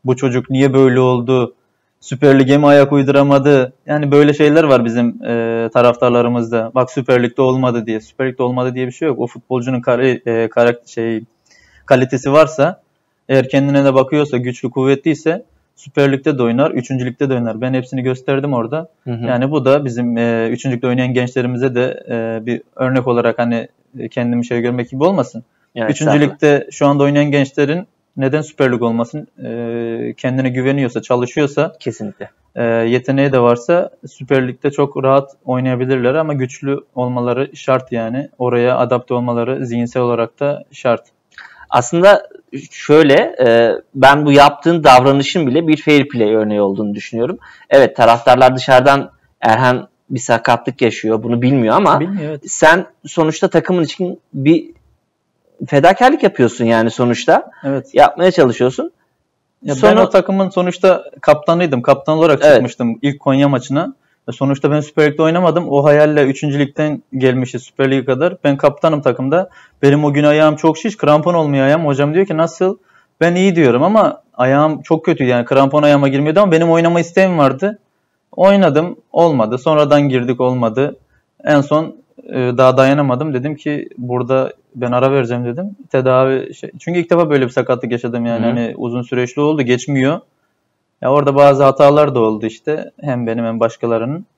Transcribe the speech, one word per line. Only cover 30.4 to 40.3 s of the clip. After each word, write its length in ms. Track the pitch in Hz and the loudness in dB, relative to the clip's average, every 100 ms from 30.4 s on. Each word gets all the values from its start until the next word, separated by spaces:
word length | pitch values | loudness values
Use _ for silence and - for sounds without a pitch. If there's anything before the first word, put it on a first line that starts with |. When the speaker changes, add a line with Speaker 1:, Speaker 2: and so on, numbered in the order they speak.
| 131 | -4
Speaker 1:
güveniyorsa, 520 | 123 127 143 127 - | -2 -2 -2 -4 -6
çalışıyorsa, 720 | - 123 123 - 143 143 160 - | -4 -4 -2 -4 -2 -2 -6 -6
Speaker 2:
Kesinlikle. 500 | 131 107 104 - 95 _ _ 117 | -12 -10 -14 -14 -20 _ _ -6
Speaker 1:
e, 80 | |
yeteneği 680 | 117 113 113 123 123 135 139 | -2 -2 0 -2 -2 -2 0
de 80 | 131 | 2
varsa 500 | 120 120 - 175 - _ 143 | 2 0 0 -2 -2 _ -20
Süper 400 | _ 131 135 127 | _ -2 -2 -2
Lig'de 240 | 127 143 | -6 -6
çok 320 | 139 143 139 | -2 -4 -2
rahat 280 | 135 135 135 _ - | 0 0 -2 _ -8
oynayabilirler 720 | 127 131 123 127 135 123 151 | -4 -4 -4 -2 -2 0 -2
ama 180 | 156 | -4
güçlü 460 | 143 131 - 139 139 _ 127 | -4 -6 -6 -6 -6 _ -8
olmaları 600 | 123 123 120 120 139 - | -6 -4 -4 -4 -6 -8
şart 360 | - 131 127 | -2 -2 -2
yani. 380 | 117 113 127 147 _ | -8 -6 -8 -10 _
Oraya 380 | 123 120 120 123 | -4 0 0 0
adapte 360 | 123 123 - | -2 -2 -4
olmaları 520 | 123 123 117 117 139 127 | -6 -4 -4 -4 -6 -6
zihinsel 360 | 120 120 131 | -6 -6 -4
olarak 360 | 123 117 113 | -2 -2 -6